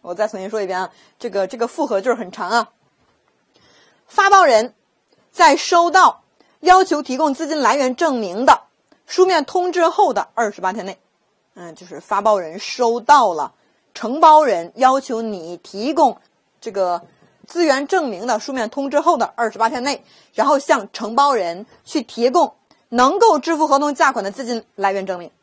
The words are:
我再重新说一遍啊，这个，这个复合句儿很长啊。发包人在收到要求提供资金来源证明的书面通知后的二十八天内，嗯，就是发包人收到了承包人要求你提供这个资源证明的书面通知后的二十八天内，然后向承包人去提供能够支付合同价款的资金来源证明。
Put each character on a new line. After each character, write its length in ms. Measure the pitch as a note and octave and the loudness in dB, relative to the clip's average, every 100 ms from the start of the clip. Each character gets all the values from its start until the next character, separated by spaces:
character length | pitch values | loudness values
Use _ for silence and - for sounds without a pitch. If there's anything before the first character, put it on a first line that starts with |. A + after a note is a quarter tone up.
我 120 | - | -12
再 120 | F3+ G#3+ | -4 -4
重 140 | G3+ | -4
新 100 | G3 | -8
说 120 | G#3+ | -6
一 40 | F#3+ | -6
遍 140 | F#3 | -6
啊， 100 | F#3 _ _ _ | -8 _ _ _
这 100 | A#3+ | -6
个， 160 | G3 F#3+ | -4 -4
这 100 | A#3+ | -4
个 120 | A#3 | -6
复 180 | - D4 | -4 -2
合 140 | G3+ | -2
句 80 | B3 | -2
儿 80 | A3+ | -4
很 160 | A3 | -6
长 180 | G#3+ A#3+ | -10 -2
啊。 200 | A#3+ G#3+ _ _ _ _ _ _ _ _ _ _ _ _ _ _ | -2 -2 _ _ _ _ _ _ _ _ _ _ _ _ _ _
发 220 | - G4 | -2 4
包 140 | G4 | 6
人 300 | E4 A3+ A#3 _ _ _ _ _ _ | 6 4 2 _ _ _ _ _ _
在 260 | - E4 D4+ | 2 4 4
收 340 | - F4+ E4+ | 2 2 4
到 320 | F4 C#4 - _ _ _ _ | 4 4 2 _ _ _ _
要 240 | D#4 F#4 | 4 6
求 180 | F#4 D4+ | 6 -2
提 140 | - B3+ | -4 -2
供 140 | D#4 | -2
资 120 | C4 D#4 | -2 -4
金 120 | D#4 | -2
来 140 | A#3+ | 0
源 220 | C4+ B3+ B3+ | 2 0 0
证 200 | E4 B3+ | -2 -2
明 280 | G3+ F#3 | -4 0
的 180 | C4+ C4+ _ _ _ _ _ | 4 4 _ _ _ _ _
书 180 | - | 0
面 200 | F#4 E4+ | 2 2
通 280 | C#4+ F#4 F4+ | 0 -4 -2
知 160 | F4+ E4 | 0 0
后 240 | E4 F#4 | 2 2
的 160 | G#3 - | 0 -6
二 160 | - A3 | -4 -4
十 100 | G#3 | -4
八 100 | F#3 | -6
天 120 | G#3+ F#3 | -6 -10
内， 120 | - _ _ _ _ _ | -14 _ _ _ _ _
嗯， 200 | - F3 | -20 -20
就 120 | D#3 F3+ | -20 -18
是 140 | D#3 | -20
发 200 | - G3+ | -6 -2
包 180 | G#3 G#3 | 0 0
人 200 | E3 F3 | -2 -10
收 420 | - - A#3+ A#3 | -12 -2 -2 -2
到 320 | A3+ C#4+ A3 | 4 4 4
了 200 | E3 C3+ _ _ _ _ | 0 -6 _ _ _ _
承 260 | - A3 C#4+ | -10 -8 4
包 240 | E4 D4+ | 8 8
人 280 | D4 F3+ E3+ | 6 0 -4
要 260 | - B3+ C4+ | 0 2 2
求 220 | C4+ A3+ | -4 -8
你 340 | A3+ G3 E3 F3 | -6 -10 -12 -14
提 360 | - F#3+ A#3+ | -14 -8 -4
供 240 | D#4+ C#4 - _ _ _ _ | 2 0 0 _ _ _ _
这 100 | - | -10
个 320 | G3 F#3 E3+ - _ _ _ _ | -4 -2 -4 -8 _ _ _ _
资 180 | E4+ | -2
源 220 | E4 C4 C#4+ | -2 -2 -4
证 220 | F#4+ C#4+ | -4 -4
明 180 | F3+ A#3 | -8 -6
的 140 | G#3+ | -6
书 120 | - | -6
面 160 | C4 A3 | -8 -8
通 220 | C#4 C#4 | -8 -6
知 100 | C#4+ | -2
后 160 | C#4 D4+ | -2 -2
的 160 | A3+ - | -4 -4
二 140 | A3+ | -6
十 80 | G3+ | -2
八 120 | A3+ | -4
天 120 | B3 | -4
内， 220 | C4 C#4 _ _ _ | -6 -8 _ _ _
然 120 | - C#4 | -4 0
后 120 | C#4+ | 0
向 320 | - C#4 G3+ | 0 -2 -2
承 220 | - G#3+ | -10 -4
包 180 | A#3 C#4+ | 0 2
人 320 | B3+ E3+ E3+ G#3+ _ | 0 -4 -8 -14 _
去 180 | - D#4 | -8 -8
提 260 | A#3 - A#3+ | -8 -2 0
供 260 | B3 D#4 _ _ _ _ | 2 0 _ _ _ _
能 280 | A#3 B3+ F#4+ | 0 2 4
够 200 | A4+ D4+ | 4 4
支 180 | C#4+ D#4+ | -2 -2
付 100 | D#4 | 0
合 120 | C#4 | 0
同 160 | D4 | 0
价 180 | C#4 D4+ | 0 0
款 100 | A#3+ | 0
的 80 | G3 | -8
资 140 | G3+ A#3 | -10 -8
金 180 | A#3 - | -8 -10
来 180 | - G3 | -6 -4
源 140 | G3 F#3+ | -2 -6
证 120 | F3+ | -10
明。 120 | E3 _ | -10 _